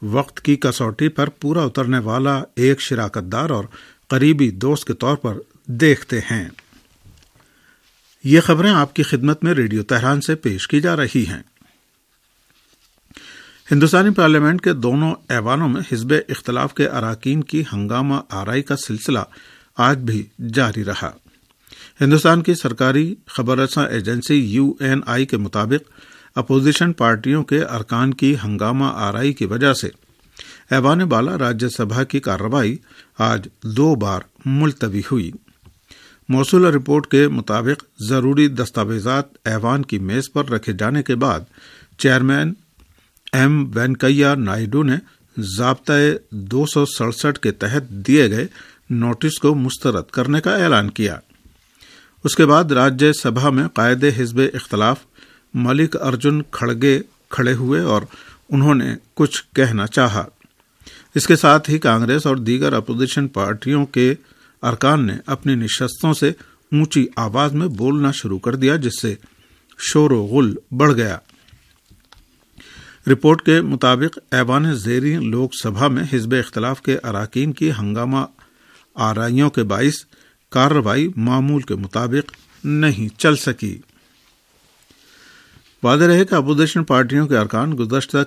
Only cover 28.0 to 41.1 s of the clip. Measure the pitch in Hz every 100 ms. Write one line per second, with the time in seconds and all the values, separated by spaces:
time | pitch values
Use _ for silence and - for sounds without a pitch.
28 | 131 131 135 139 104 101 107 135 135 107
29 | 101 104 139 135 98 113 139 127 - -
30 | _ _ _ _ - - - 131 135 170
31 | 185 113 139 180 123 110 123 - 110 117
32 | 135 139 107 95 107 139 110 127 _ -
33 | - - 113 110 - _ 113 110 156 131
34 | 101 95 - _ 135 135 151 139 113 101
35 | - 127 82 - _ _ _ _ _ -
36 | - _ - 131 139 180 180 143 131 147
37 | - 135 147 131 110 110 117 147 - -
38 | 107 131 127 143 147 127 120 117 104 113
39 | 110 135 139 _ 117 113 117 139 135 104
40 | 95 120 135 143 135 113 - 92 107 147
41 | 131